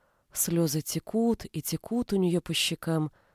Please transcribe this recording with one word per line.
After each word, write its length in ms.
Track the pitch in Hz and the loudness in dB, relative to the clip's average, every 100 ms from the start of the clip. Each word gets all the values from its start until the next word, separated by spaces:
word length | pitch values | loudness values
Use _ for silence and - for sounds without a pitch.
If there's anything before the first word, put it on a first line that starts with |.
| _ _ _ | _ _ _
Слёзы 520 | - - 170 160 151 | -4 0 2 2 0
текут 640 | - 160 - 220 233 220 - | -2 -6 -2 0 2 0 -4
и 180 | 156 | -8
текут 500 | - 165 - 233 233 | -4 -6 -2 -4 0
у 40 | 196 | 2
неё 220 | 180 175 | 4 2
по 140 | - | 0
щекам, 580 | 160 - 165 - 160 151 _ _ | -2 0 -2 -2 0 0 _ _